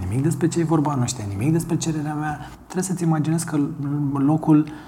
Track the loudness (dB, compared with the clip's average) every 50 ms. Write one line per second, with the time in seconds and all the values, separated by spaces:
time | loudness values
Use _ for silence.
0 | -4 -2 -2 0 0 0 0 2 0 0 2 0 2 2 2 2 2 2 0 0
1 | -2 -2 -4 -6 -6 -6 -4 -2 0 2 2 2 0 0 -2 -2 -2 -2 -2 -2
2 | -4 -4 -4 -4 -4 -6 -6 -8 -10 -14 -18 -20 -18 -6 -4 -4 -4 -2 -4 0
3 | 2 2 2 2 2 2 0 0 -2 -2 0 0 0 -2 -2 -4 -4 -2 -2 0
4 | 0 0 0 2 2 4 2 4 4 6 6 6 4 2 -4 -12 -16